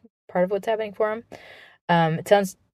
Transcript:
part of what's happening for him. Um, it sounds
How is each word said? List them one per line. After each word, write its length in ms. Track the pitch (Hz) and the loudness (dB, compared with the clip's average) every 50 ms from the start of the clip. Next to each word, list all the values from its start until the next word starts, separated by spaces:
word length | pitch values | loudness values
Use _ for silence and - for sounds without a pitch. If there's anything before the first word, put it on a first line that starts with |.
| _ - _ _ _ - | _ -20 _ _ _ -4
part 160 | - 180 180 | -2 0 0
of 60 | 185 | 0
what's 140 | 208 196 190 | -2 -4 -2
happening 260 | 233 220 214 220 208 196 | -2 -4 -2 -4 -6 -4
for 180 | - 220 214 | -2 -2 -2
him. 120 | 220 233 240 - - - - - - - - - _ _ _ - | -2 -6 -12 -16 -20 -20 -20 -20 -20 -20 -20 -20 _ _ _ 0
Um, 300 | 175 170 165 160 160 160 | 2 2 2 0 -2 -2
it 80 | - | 2
sounds 300 | - 208 202 202 190 - _ _ _ | 4 4 4 4 0 -8 _ _ _